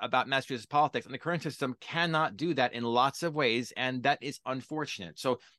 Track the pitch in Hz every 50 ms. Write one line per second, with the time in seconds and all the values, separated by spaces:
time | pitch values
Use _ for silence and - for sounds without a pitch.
0 | 107 120 127 127 117 131 139 135 - - 139 117 104 - 143 147 156 151 - 123
1 | - 113 127 - - 156 175 160 - 156 139 - 143 131 123 - - - - 165
2 | 170 170 160 156 160 - 107 98 147 175 156 127 123 120 - 120 120 117 117 123
3 | 127 139 - - 175 170 147 151 143 117 110 120 120 - - - 127 127 127 127
4 | 120 143 143 - - 143 - - - 131 131 131 - - 156 156 147 - - -
5 | 92 82 73 - - 135 123 - - - _